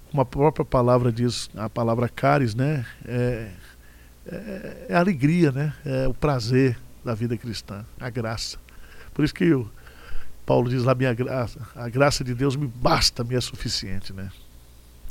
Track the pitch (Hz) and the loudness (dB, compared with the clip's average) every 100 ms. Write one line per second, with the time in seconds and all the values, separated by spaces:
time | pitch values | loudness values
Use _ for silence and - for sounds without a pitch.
0 | - 147 123 143 151 - 147 131 123 123 | -4 -2 0 2 2 2 0 2 6 4
1 | 123 117 120 113 - - 110 - 117 113 | 4 2 0 -2 -8 -6 -4 -2 0 2
2 | 120 - 135 147 120 110 139 151 120 - | 0 2 2 4 2 0 -2 -2 -6 -12
3 | - 123 123 113 110 90 - - - - | -6 -2 0 -2 -8 -14 -20 -20 -20 -20
4 | - - - - 202 190 - - - 175 | -20 -20 -14 -12 -10 -12 -12 -12 0 2
5 | 180 147 143 175 156 131 151 131 143 131 | 2 4 4 6 4 2 -4 -4 -4 0
6 | 131 127 151 131 113 127 135 117 - - | 0 2 2 2 2 4 4 2 -8 -10
7 | 127 110 120 117 120 104 - 101 110 - | -6 -4 -2 -4 -6 -10 -10 -14 -14 -12
8 | 120 117 110 113 - - - - - - | -8 -6 -4 -6 -8 -12 -16 -20 -18 -18
9 | - - 143 - 175 139 104 - - - | -8 -2 0 2 2 2 0 -12 -20 -16
10 | - - - - - 131 123 127 123 127 | -2 0 0 -4 2 2 4 2 2 2
11 | 131 117 123 131 113 - 113 - 120 123 | 2 0 -2 -2 -4 -8 -14 -12 -4 2
12 | 143 - 127 120 139 135 139 120 123 127 | 2 2 -4 -2 0 0 -4 0 2 4
13 | - - 117 127 - - 117 - 107 98 | 2 -2 -2 -2 -2 -6 -6 -6 -4 -4
14 | - 95 95 - - - - - - - | -4 -8 -10 -12 -20 -20 -20 -20 -20 -16
15 | - | -14